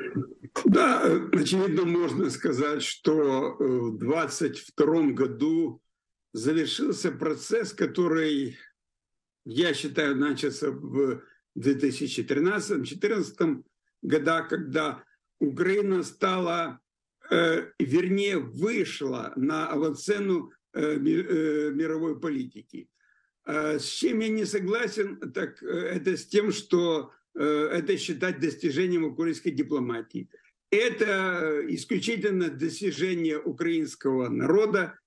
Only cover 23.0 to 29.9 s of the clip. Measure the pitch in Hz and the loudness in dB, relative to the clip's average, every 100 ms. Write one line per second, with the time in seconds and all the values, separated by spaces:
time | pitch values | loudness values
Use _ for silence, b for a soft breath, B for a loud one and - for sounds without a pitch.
23 | _ _ _ _ - 151 151 151 - - | _ _ _ _ -6 -2 -2 -2 -4 -2
24 | - 226 220 220 196 202 185 226 226 - | 0 2 0 0 0 -2 0 0 -2 -2
25 | 202 - - - - - - 175 180 180 | -4 -4 -8 -6 -6 -6 -6 -4 -2 -2
26 | 170 170 - 208 208 - - 175 175 156 | 0 -2 0 2 2 0 2 2 4 0
27 | 131 b _ - 147 151 151 175 156 190 | -4 b _ -2 0 2 0 -2 0 -2
28 | - 147 185 139 156 - 170 135 185 175 | -2 -4 -2 0 -2 0 -2 0 2 2
29 | 156 123 165 156 175 135 151 147 123 | 0 -2 -2 -2 -4 -2 -2 0 -2